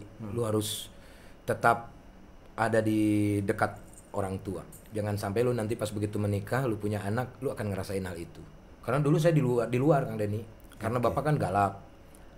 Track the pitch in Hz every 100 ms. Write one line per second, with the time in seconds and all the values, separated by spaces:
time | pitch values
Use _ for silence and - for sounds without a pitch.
0 | - - 107 117 113 107 104 - - -
1 | - - - - - 110 120 117 - -
2 | - - - - - - 113 110 110 107
3 | 107 104 104 104 101 104 104 - - -
4 | - 101 98 95 - 87 76 - - 104
5 | 104 101 104 101 123 120 107 117 104 104
6 | 104 104 104 101 101 123 135 101 104 104
7 | 98 113 127 - 135 - 104 95 92 98
8 | 92 85 85 - - - - - - 135
9 | 143 165 165 156 123 120 113 123 143 147
10 | 113 110 104 107 - - - - 113 123
11 | 117 143 143 143 95 101 98 - - -
12 | - - -